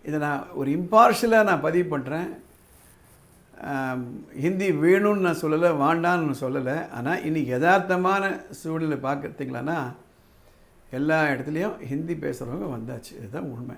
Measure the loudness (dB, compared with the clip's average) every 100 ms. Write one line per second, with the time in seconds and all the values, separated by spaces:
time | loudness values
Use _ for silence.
0 | -4 -4 -2 -4 -6 -4 -2 -2 4 8
1 | 8 6 4 6 6 4 2 2 0 -2
2 | -4 -6 -6 -10 -18 -20 _ -20 -20 -20
3 | -20 -20 _ _ _ -14 -6 -4 -4 -4
4 | -8 -12 -14 -2 -2 0 0 4 4 6
5 | 4 2 2 0 0 4 4 4 2 2
6 | 2 2 0 -2 -2 -2 -2 -4 -6 -6
7 | -4 -2 -2 -2 0 2 4 4 4 0
8 | 2 2 0 -4 -10 -12 -6 -2 -2 -2
9 | -2 -4 -6 -10 -8 -6 -4 -4 -6 -10
10 | -20 _ _ _ _ _ _ _ -10 -4
11 | 0 2 2 0 -4 -4 -4 -6 -8 -6
12 | -4 -6 -6 -6 -8 -8 -6 -8 -10 -12
13 | -14 -16 -12 -10 -10 -10 -12